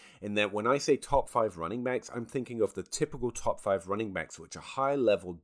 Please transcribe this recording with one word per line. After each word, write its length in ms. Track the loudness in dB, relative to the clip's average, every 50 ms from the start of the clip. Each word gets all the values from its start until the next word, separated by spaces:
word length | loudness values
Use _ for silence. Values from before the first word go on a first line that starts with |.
| -20 -20 -16 -10
in 140 | -8 -2 0
that 180 | 2 2 2 2
when 140 | 2 2
I 120 | 4 2 4
say 180 | 4 4 2
top 320 | 2 2 2 2 2 2 2
five 280 | 2 2 2 2 0
running 280 | -2 -4 -4 -4 -2 -2
backs, 260 | -2 -2 -2 -4 -6 -8
I'm 140 | -8 -6
thinking 360 | -4 -4 -6 -4 -4 -2 0 0
of 120 | 0 0
the 80 | -2 -8
typical 480 | -6 -4 -2 -2 -2 -2 -2 -4 -4
top 300 | -4 -2 -2 -2 -2 0
five 260 | 0 0 0 2 0
running 260 | -2 -2 -2 -2 -2 -2
backs, 280 | -4 -6 -6 -8 -16
which 160 | -16 -14 -14
are 40 | -14
high-level, 800 | -12 -8 -4 -2 0 2 2 4 4 4 4 4 2 -2 -10 -8